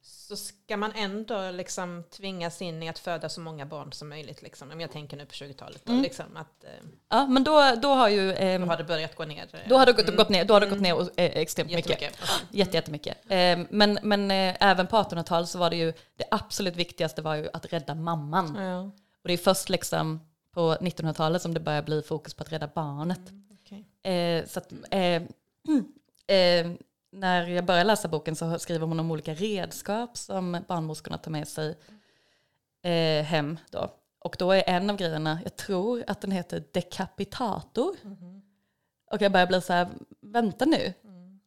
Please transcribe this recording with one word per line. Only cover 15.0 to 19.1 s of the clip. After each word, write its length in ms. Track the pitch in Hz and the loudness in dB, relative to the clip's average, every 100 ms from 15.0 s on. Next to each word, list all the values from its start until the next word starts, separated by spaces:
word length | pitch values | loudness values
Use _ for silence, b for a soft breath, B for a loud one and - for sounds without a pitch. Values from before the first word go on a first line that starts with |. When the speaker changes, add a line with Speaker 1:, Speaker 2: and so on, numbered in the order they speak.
| 196 170 165 170 170 | 2 -2 0 0 0
Speaker 2:
så 100 | 185 | 0
var 120 | 170 | 0
det 60 | 170 | 2
ju, 160 | 165 160 b _ | -2 -4 b _
det 80 | - | -4
absolut 460 | 214 - - 196 170 | -4 -4 -4 -4 -4
viktigaste 460 | 170 - 165 160 | -6 -2 -4 -4
var 120 | 160 | -4
ju 140 | 151 156 | -4 -6
att 200 | 165 - | -10 -6
rädda 220 | 170 147 | -6 -6
mamman. 600 | 156 165 165 147 165 170 151 | -6 -4 -4 0 -2 0 -4
Speaker 1:
Ja. 160 | 190 180 190 - b | -6 -6 -8 -14 b